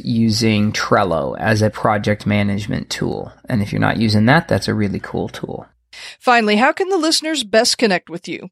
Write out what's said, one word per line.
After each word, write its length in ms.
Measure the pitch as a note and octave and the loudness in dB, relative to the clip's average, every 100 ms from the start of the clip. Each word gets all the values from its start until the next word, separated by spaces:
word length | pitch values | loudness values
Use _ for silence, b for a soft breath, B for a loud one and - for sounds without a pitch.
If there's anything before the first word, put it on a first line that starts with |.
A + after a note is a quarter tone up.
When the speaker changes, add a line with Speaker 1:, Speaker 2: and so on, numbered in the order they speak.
| - | -2
Speaker 1:
using 680 | A2+ A2+ A2 A2+ G#2+ G#2 | 2 2 4 2 2 2
Trello 640 | G#2+ - A#2+ G2 E2 C#2 G1+ | 0 0 2 2 0 -2 -2
as 240 | F2 A2 | 0 2
a 80 | G#2+ | 2
project 560 | - A#2+ G#2+ G#2 G#2 - | 0 0 0 0 -2 0
management 640 | G#2 G2+ G2 G#2 F2+ - | 0 0 -2 -4 -6 -6
tool. 420 | - - G1+ - - - | -6 -4 -6 -8 -14 -4
And 140 | - | -2
if 80 | G2 | -2
you're 100 | G#2+ | 0
not 160 | A2 - | 0 2
using 300 | A2+ G#2 A2 | 2 4 4
that, 200 | D#3 - | 4 2
that's 200 | G2+ - | -2 -2
a 60 | G#2+ | -2
really 240 | G#2 F#2+ | -2 -4
cool 300 | - - F#2 | -6 -8 -8
tool. 360 | - - - - _ _ B B B | -8 -10 -12 -14 _ _ B B B
Speaker 2:
Finally, 380 | - A#3+ G#3 G#3 | 2 2 4 4
how 140 | C4 | 2
can 180 | - F#4 | 2 0
the 80 | G4 | 0
listeners 460 | D#4 D#4 D#4 D#4 | 0 0 -2 -6
best 360 | G#3+ A3 A#3+ - | 0 2 2 2
connect 320 | A#3 F3 - | 0 0 -4
with 160 | E3 - | -14 -10
you? 220 | C#3 - | -10 -12